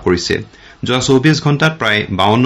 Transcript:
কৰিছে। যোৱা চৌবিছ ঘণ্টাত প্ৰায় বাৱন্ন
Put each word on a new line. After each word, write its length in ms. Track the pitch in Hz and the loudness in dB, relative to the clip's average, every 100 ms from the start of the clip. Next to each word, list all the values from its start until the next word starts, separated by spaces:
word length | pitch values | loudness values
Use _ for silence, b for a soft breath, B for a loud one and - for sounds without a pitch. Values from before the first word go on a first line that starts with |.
| - | 0
কৰিছে। 300 | 87 - 87 - B B B 110 | -2 -2 -6 -6 B B B -4
যোৱা 160 | 123 | -2
চৌবিছ 360 | 127 135 147 156 | 2 2 4 2
ঘণ্টাত 300 | 147 147 160 160 | 0 0 0 -2
প্ৰায় 220 | 113 104 - | -2 -2 -2
বাৱন্ন 340 | 92 98 113 | 0 2 2